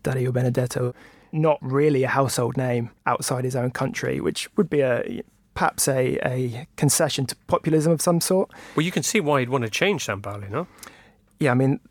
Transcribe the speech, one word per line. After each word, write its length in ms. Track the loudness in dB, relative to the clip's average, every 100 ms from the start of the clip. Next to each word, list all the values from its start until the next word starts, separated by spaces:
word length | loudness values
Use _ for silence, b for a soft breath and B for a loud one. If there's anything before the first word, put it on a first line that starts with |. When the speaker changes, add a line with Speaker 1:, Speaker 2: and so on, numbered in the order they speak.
Speaker 1:
Dario 280 | -4 0 0
Benedetto. 640 | 2 2 2 0 -2 -4 B B B B
Not 240 | 0 2 2
really 420 | 0 2 4 4
a 40 | 2
household 460 | 2 0 0 -2 0
name 360 | 0 -2 -4 -4 -2
outside 380 | -2 -2 -2
his 120 | -2 -2
own 160 | -2
country, 500 | -2 -4 -2 -4 -2
which 260 | -2 -4 -2 0
would 140 | 0
be 120 | 2
a, 420 | 2 0 -2 -8 -12 _ _ -2
perhaps 320 | -2 0 0
a, 300 | 2 0 0 -2
a 420 | -2 -4 -6 -14 0
concession 480 | 2 2 0 -2 -6
to 100 | -8 -2
populism 440 | -2 2 2 2
of 100 | 2
some 200 | 2 0
sort. 300 | 2 0 0 B B -2
Speaker 2:
Well, 100 | 0
you 60 |
can 120 | -2
see 160 | 0 0
why 200 | 2 2
he'd 100 | 2
want 140 | -2
to 60 | -2
change 360 | 0 0 0 -4
Sampaoli, 440 | -6 -8 -10 -8
no? 180 | -8 -8 B B B B B _ _
Speaker 1:
Yeah, 120 | 2
I 40 | 4
mean, 240 | 2 0 -6